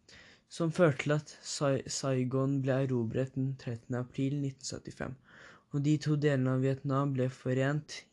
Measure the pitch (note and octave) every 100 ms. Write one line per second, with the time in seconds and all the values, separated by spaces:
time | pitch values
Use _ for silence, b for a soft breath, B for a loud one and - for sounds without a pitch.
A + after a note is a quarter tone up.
0 | - B B B _ - E3 D#3+ E3+ C3+
1 | D3 D3+ - - - - C#3+ C3 - -
2 | C#3 C3 B2+ C3 C3+ C#3 C3+ C3 C3+ B2
3 | A2+ B2+ C3 C3+ C3+ C3+ - A2+ - B2
4 | B2 - C3+ C#3+ C#3 C3+ - - - -
5 | - C3+ B B B B B D3 C#3+ D3+
6 | D3+ D3 D3 C3+ B2+ C3 C3 C3+ C#3 C3+
7 | C#3+ C3 B2+ - C3 B2+ C3+ D3+ D3 -
8 | -